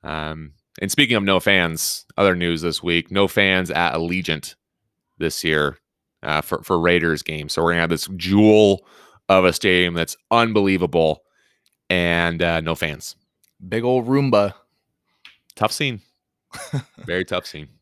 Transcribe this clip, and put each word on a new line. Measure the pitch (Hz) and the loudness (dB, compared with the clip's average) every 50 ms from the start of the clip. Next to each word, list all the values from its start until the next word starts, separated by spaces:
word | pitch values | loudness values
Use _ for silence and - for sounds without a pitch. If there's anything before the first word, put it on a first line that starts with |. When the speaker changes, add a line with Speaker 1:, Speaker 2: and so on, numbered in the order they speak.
| - | -10
Speaker 1:
Um, | 71 76 78 76 78 78 78 80 73 73 _ _ _ _ - | -8 -8 -6 -6 -8 -8 -10 -14 -16 -18 _ _ _ _ -8
and | - 98 | -6 -6
speaking | - - 143 117 123 | 0 0 2 2 2
of | 107 98 | 0 2
no | 98 98 92 | 2 2 2
fans, | - 101 98 95 87 82 82 80 - - - - - _ - | 4 4 2 4 2 0 -2 -4 -6 -6 -6 -8 -12 _ -4
other | - 101 98 90 | 0 2 2 2
news | 87 87 85 85 80 80 | 2 0 -2 -2 -2 -2
this | 87 78 - - | -4 -4 -4 -4
week, | 87 85 85 82 - | -2 -2 -2 -2 -2
no | 92 98 101 92 | -2 0 0 0
fans | - - 101 95 95 92 92 87 | 2 0 2 2 2 0 0 -2
at | - 82 87 85 64 | -2 0 0 0 0
Allegiant | 80 82 85 87 92 90 - 80 76 - - - _ _ _ _ _ _ _ _ _ _ _ _ _ | -2 -4 -4 -4 -4 -4 -4 -6 -6 -8 -14 -18 _ _ _ _ _ _ _ _ _ _ _ _ _
this | - 80 - - - | -6 -6 -4 -4 -4
year, | 82 78 76 73 71 69 _ _ _ _ _ _ _ _ _ - | -2 0 0 0 -2 -4 _ _ _ _ _ _ _ _ _ -8
uh, | - 78 76 | -4 -4 -4
for, | 76 - - - - | -4 -4 -6 -8 -4
for | - 95 87 | -2 -2 0
Raiders | 82 87 87 87 82 82 80 73 - | 2 2 2 2 2 0 -2 -2 -4
games. | - 78 76 76 73 - | -8 -8 -8 -8 -8 -4
So | - 82 | -2 0
we're | 85 85 | 0 0
gonna | 85 82 | 0 0
have | 85 | 0
this | 85 78 - - 95 | -2 -4 -4 -8 -10
jewel | 90 85 92 95 101 107 107 107 107 107 101 101 - _ _ - - - - _ _ _ _ | -10 -4 2 4 6 8 8 8 8 6 6 4 2 _ _ -20 -20 -20 -20 _ _ _ _
of | 98 95 92 | 4 6 6
a | 92 85 | 4 2
stadium | - - 101 90 90 90 87 85 | 2 0 2 2 4 2 0 0
that's | 85 82 82 - _ _ _ | -2 -4 -4 -6 _ _ _
unbelievable | - 117 117 113 110 107 101 98 95 92 90 85 82 85 80 78 76 - _ _ _ _ _ _ _ _ _ _ _ _ _ _ | 2 2 2 2 2 2 2 2 2 0 0 0 2 2 2 2 0 -2 _ _ _ _ _ _ _ _ _ _ _ _ _ _
and, | 90 90 87 87 85 85 85 85 85 82 87 | -2 0 0 0 0 0 0 -2 -2 0 0
uh, | 85 85 82 | 0 0 0
no | 80 82 82 | -2 -2 -4
fans. | - - 80 73 71 - - - _ _ _ _ _ _ _ _ _ - 90 | -4 -4 -6 -6 -8 -14 -18 -18 _ _ _ _ _ _ _ _ _ -12 -6
Speaker 2:
Big | 98 113 113 | -6 -4 -2
old | 123 127 127 117 | 0 0 0 0
Roomba. | 117 131 139 143 135 117 104 101 101 95 - _ _ _ _ _ _ _ _ _ _ _ _ _ - _ _ _ _ _ | 0 0 0 2 2 4 2 2 2 -2 -8 _ _ _ _ _ _ _ _ _ _ _ _ _ -20 _ _ _ _ _
Speaker 1:
Tough | - 208 214 - | -2 -2 -2 -2
scene. | - 156 139 120 104 _ _ _ _ _ _ _ _ _ _ - | -2 -4 -4 -6 -8 _ _ _ _ _ _ _ _ _ _ -18
Speaker 2:
<laughs> | - - - - 139 - _ _ - - | -16 -14 -8 -8 -8 -8 _ _ -20 -10
Speaker 1:
Very | - 85 90 92 | -6 -4 -4 -4
tough | - - 90 - | -2 -4 -6 -6
scene. | - - 73 76 71 _ _ | -8 -14 -16 -16 -16 _ _